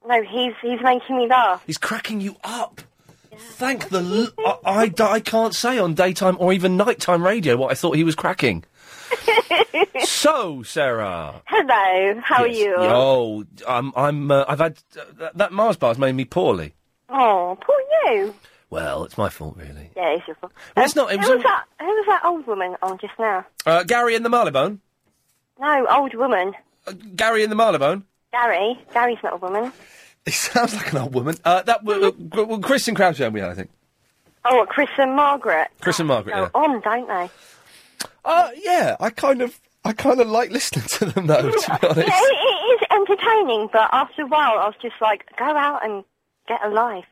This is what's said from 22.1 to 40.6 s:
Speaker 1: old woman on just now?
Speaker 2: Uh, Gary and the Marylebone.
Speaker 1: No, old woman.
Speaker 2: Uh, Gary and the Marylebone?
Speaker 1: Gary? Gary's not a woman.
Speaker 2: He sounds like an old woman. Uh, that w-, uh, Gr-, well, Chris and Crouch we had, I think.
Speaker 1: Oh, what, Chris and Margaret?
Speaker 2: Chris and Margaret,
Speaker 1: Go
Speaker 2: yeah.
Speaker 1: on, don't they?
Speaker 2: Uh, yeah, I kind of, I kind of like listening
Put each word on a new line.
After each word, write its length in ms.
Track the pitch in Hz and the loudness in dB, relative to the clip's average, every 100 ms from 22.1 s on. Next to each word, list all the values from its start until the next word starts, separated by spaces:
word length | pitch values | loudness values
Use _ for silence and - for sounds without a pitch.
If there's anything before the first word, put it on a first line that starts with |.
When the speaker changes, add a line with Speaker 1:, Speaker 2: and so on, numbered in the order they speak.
| 359 | 0
Speaker 1:
old 220 | 339 339 247 | 0 -4 -6
woman 300 | 196 180 180 | -6 -6 -4
on 160 | 185 185 | -6 -6
just 140 | 202 - | -12 -4
now? 260 | 220 185 180 - 160 | -2 -2 -6 -6 0
Speaker 2:
Uh, 160 | 165 | 0
Gary 320 | 175 240 240 | 2 0 2
and 100 | 226 | 0
the 40 | 226 | 2
Marylebone. 500 | 240 196 135 160 208 _ _ _ _ _ _ _ _ | 2 2 2 0 -4 _ _ _ _ _ _ _ _
Speaker 1:
No, 280 | 285 285 247 | 0 2 4
old 240 | 269 269 | 2 2
woman. 400 | 226 262 208 185 196 _ _ - | -2 0 0 -2 -6 _ _ -16
Speaker 2:
Uh, 60 | 190 214 | -16 -14
Gary 280 | 180 226 226 | -2 0 2
and 80 | 214 | 0
the 40 | 214 | 2
Marylebone? 480 | 226 156 139 196 - _ _ | 2 4 0 -2 -8 _ _
Speaker 1:
Gary? 460 | 240 240 175 208 254 - | -2 0 0 -2 -4 -4
Gary's 260 | 233 247 226 | 0 0 -2
not 120 | 180 | -6
a 20 | 175 | -8
woman. 360 | 180 202 247 - - - - _ | -6 -4 -6 -10 -20 -20 -20 _
Speaker 2:
He 60 | - | -8
sounds 420 | - - 247 233 | -6 -2 -2 -2
like 180 | 214 - | -4 -6
an 60 | 143 | -6
old 160 | 117 | -2
woman. 220 | 131 131 160 | -4 -4 -2
Uh, 180 | 165 180 | 2 2
that 220 | 180 233 | 2 -2
w-, 220 | 214 202 202 | 0 2 0
uh, 40 | |
Gr-, 300 | - 170 180 | 0 -6 -4
well, 160 | 220 220 | -2 -4
Chris 260 | 185 269 - | 0 0 0
and 80 | 190 | 2
Crouch 220 | 185 147 | 2 2
we 220 | 120 107 | -4 -4
had, 100 | 95 | -6
I 40 | |
think. 160 | 98 92 _ _ _ _ _ _ _ | -8 -14 _ _ _ _ _ _ _
Speaker 1:
Oh, 120 | 240 254 | 2 2
what, 100 | 202 | 2
Chris 200 | - 285 - | -2 -2 0
and 160 | 262 269 | 0 4
Margaret? 520 | 285 285 220 160 - _ | 2 2 0 0 -2 _
Speaker 2:
Chris 180 | 175 165 | -4 -2
and 100 | 156 | 0
Margaret, 260 | 123 98 | -2 -2
Speaker 1:
Go 80 | 98 | -4
Speaker 2:
yeah. 60 | 92 | -2
Speaker 1:
on, 260 | 254 302 240 | 0 0 0
don't 280 | 208 233 240 | -2 -4 -4
they? 220 | 190 175 - - - _ - _ _ - _ | -6 -6 -12 -20 -20 _ -20 _ _ -16 _
Speaker 2:
Uh, 260 | - 330 330 269 | 0 2 2 -2
yeah, 400 | 381 349 165 - | 0 2 2 0
I 100 | 214 | -4
kind 320 | - 277 262 | 0 0 2
of, 160 | 254 - _ _ | -2 -6 _ _
I 80 | - | -6
kind 260 | 220 269 254 | 0 2 4
of 80 | 226 | 4
like 220 | 220 240 | 2 0
listening 340 | 240 | -4